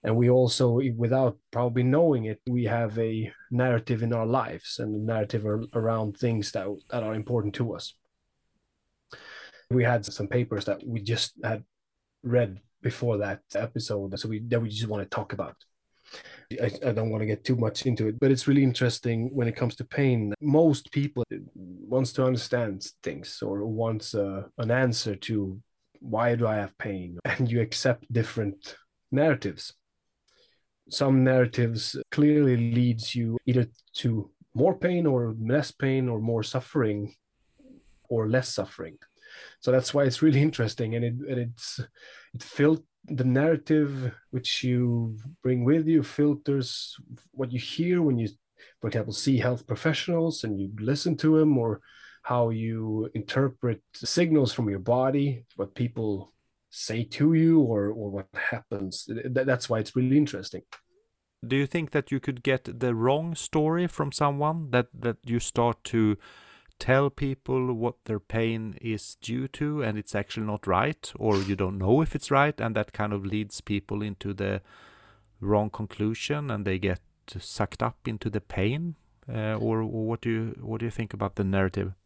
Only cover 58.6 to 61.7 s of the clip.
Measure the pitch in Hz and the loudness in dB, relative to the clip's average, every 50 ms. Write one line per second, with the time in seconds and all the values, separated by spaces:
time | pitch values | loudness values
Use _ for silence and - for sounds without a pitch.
58.6 | - _ - 101 98 95 90 - - - 110 113 - - 127 131 131 139 131 117 | -8 _ -8 -6 -6 -6 -6 -8 -8 -6 -8 -8 -6 -2 -2 0 2 2 0 0
59.6 | - - 117 113 107 - - 127 127 127 135 151 151 143 - 95 95 - - 92 | 0 -2 -2 -2 -2 -2 -2 0 2 4 4 4 4 2 -2 -8 -10 -10 -12 -14
60.6 | - _ - - _ _ _ _ _ _ _ _ _ _ _ _ - 117 131 135 | -14 _ -20 -20 _ _ _ _ _ _ _ _ _ _ _ _ -6 -2 0 0
61.6 | 143 135 | 0 0